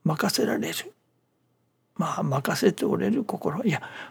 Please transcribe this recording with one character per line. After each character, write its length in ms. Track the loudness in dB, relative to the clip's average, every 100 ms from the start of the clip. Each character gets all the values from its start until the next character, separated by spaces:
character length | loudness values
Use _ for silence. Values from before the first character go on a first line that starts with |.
任 320 | -2 0 0 0
せ 100 | 0
ら 120 | 0
れ 160 | -2
る。 200 | -6 -10 -16 _ _ _ _ _ _ _ _ _ -6
ま 240 | -4 -2
あ、 40 |
任 360 | -2 0 0 4
せ 140 | 4
て 100 | 4
お 140 | 2 2
れ 120 | 2
る 140 | 0
心、 400 | -2 -4 -2 0
い 80 | 0
や、 100 | 0 -4 -14 -16